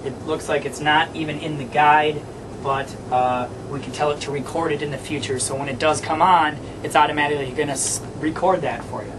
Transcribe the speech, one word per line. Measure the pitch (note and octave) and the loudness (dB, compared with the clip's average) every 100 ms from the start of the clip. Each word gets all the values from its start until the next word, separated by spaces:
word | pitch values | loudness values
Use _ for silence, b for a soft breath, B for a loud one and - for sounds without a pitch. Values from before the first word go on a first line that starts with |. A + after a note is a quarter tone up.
It | C#3 B2 D#3 | -8 -8 -4
looks | D#3 - | -4 0
like | D3 | -2
it's | C3+ - | -2 -2
not | D3+ D3+ D#3+ | 2 4 2
even | E3 D3+ D3 | -2 -4 -4
in | D#3+ D3 | -6 -6
the | |
guide, | A#2+ D3 D3 D3+ D3+ D3 - - - - | -2 4 8 8 4 -2 -8 -14 -12 -6
but, | C#3 C#3 C#3 - - | -2 -2 -4 -10 0
uh, | B2+ B2+ B2 B2 A2 A2+ | 2 4 2 -2 -8 -8
we | C#3 | -8
can | C3 | -8
tell | B2+ D3 | -2 0
it | C#3+ | 0
to | C#3+ | -4
record | C#3 B2+ E3 D#3+ | -6 -4 -2 -2
it | D3 | -2
in | D3 | -2
the | C#3 | -6
future, | - D3 A#2+ C3 | -6 -6 -2 -2
so | - | -2
when | C3+ C#3 | -4 -4
it | C3 | 0
does | D#3 D3+ | 0 0
come | - D#3+ | -2 4
on, | F3+ F3 D3+ D3 B B | 6 6 4 -2 B B
it's | D3 D#3 | 2 4
automatically | D3 D3+ D3 D3 C3 | 6 4 2 0 -2
gonna | B2 D3 | -2 -2
s-, | C3+ - - - - | -2 -2 -4 -8 -4
record | D#3 - F3+ F#3 | -4 2 2 4
that | C3+ A#2+ | 0 -4
for | - A#2 | -8 -8
you. | G#2 | -8